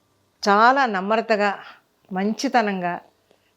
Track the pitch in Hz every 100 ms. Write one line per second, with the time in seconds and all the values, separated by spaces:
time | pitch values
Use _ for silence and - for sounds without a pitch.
0 | _ _ _ _ - 202 233 269 262 196
1 | 196 220 220 214 202 190 - - _ _
2 | _ 185 202 220 269 247 208 190 175 175
3 | - _ _ _ _